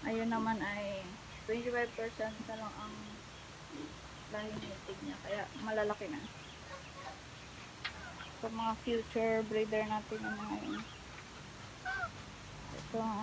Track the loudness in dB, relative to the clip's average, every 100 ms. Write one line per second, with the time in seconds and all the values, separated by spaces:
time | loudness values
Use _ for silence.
0 | 2 4 6 6 6 4 4 2 0 0
1 | -2 -8 -8 -8 2 2 4 4 4 2
2 | -2 0 -2 0 -4 -2 -4 -4 -6 -6
3 | -8 -10 -10 -12 -12 -12 -10 -6 -6 -6
4 | -10 -10 -4 -2 -2 -2 -4 -6 -6 -4
5 | -4 -4 -2 -2 -2 -2 2 4 4 4
6 | 0 -4 -4 -8 -10 -10 -10 -10 -10 -8
7 | -8 -8 -10 -10 -10 -10 -10 -6 -6 -6
8 | -8 -8 -8 -4 -2 2 4 4 4 4
9 | 4 6 8 8 6 4 6 6 4 2
10 | 2 -2 0 0 0 0 0 -2 -4 -8
11 | -10 -10 -10 -10 -10 -10 -10 -6 -2 0
12 | 0 -2 -8 -10 -10 -8 -8 -6 -2 2
13 | 2 2